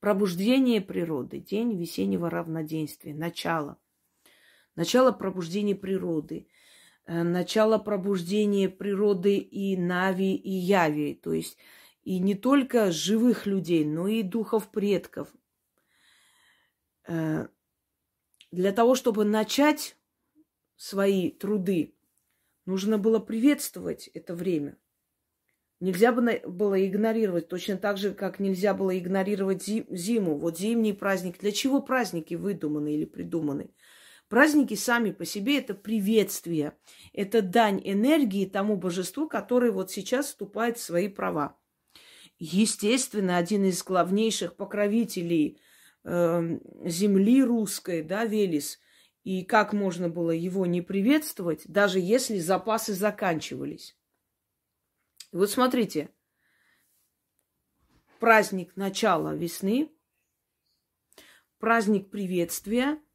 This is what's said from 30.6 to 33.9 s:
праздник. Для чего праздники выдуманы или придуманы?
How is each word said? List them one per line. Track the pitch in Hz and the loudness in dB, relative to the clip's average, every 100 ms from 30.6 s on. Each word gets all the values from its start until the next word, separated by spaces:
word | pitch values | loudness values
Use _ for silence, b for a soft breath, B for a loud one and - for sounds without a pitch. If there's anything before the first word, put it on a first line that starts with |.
| 202 233 220 | -2 0 0
праздник. | 202 202 190 180 175 | 0 -2 -2 -4 -4
Для | 202 | -4
чего | 202 277 269 | -2 0 0
праздники | 269 262 214 170 156 | 0 -2 0 -4 -6
выдуманы | 170 180 175 151 151 151 | -6 -4 -4 -4 -4 -2
или | 151 | -4
придуманы? | 156 - 175 170 151 143 - _ b | -4 -8 -6 -4 -2 -4 -8 _ b